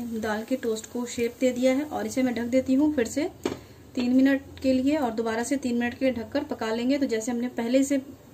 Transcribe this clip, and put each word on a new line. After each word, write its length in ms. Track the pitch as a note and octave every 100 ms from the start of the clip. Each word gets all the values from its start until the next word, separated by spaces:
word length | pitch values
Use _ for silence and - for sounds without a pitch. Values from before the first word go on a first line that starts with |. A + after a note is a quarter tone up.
| A#3+ A3+
दाल 220 | A3 G#3+
के 120 | A3+ B3+
toast 320 | A#3+ A3 -
को 120 | A#3+ A#3+
shape 280 | - A#3 -
दे 100 | B3+
दिया 200 | A#3+ C4
है 100 | C4
और 220 | D4+ - G#3+
इसे 160 | C4
मैं 120 | B3+
ढक 120 | A3+ A#3+
देती 260 | C4 C4
हूँ 180 | C4 D4+
फिर 120 | D4 A3+
से 220 | C4+ F4+ - - - - - -
तीन 180 | B3+ B3
मिनट 480 | C4 C4+ C4+ - -
के 120 | C4
लिए 240 | C4 C4+ D#4
और 140 | B3
दोबारा 300 | A3 A3+ A3+
से 140 | A#3+ C#4
तीन 160 | B3+
मिनट 200 | A#3+ A#3+
के 100 | -
लिए 100 | C4+
ढककर 300 | A#3 A3 C#4+ D4
पका 240 | A#3+ A3
लेंगे। 280 | A3+ B3 C#4
तो 80 | B3+
जैसे 260 | A3 A#3
हमने 160 | A#3 A#3+
पहले 280 | A#3+ A#3 C4
इसे 200 | C4+ C#4 - - -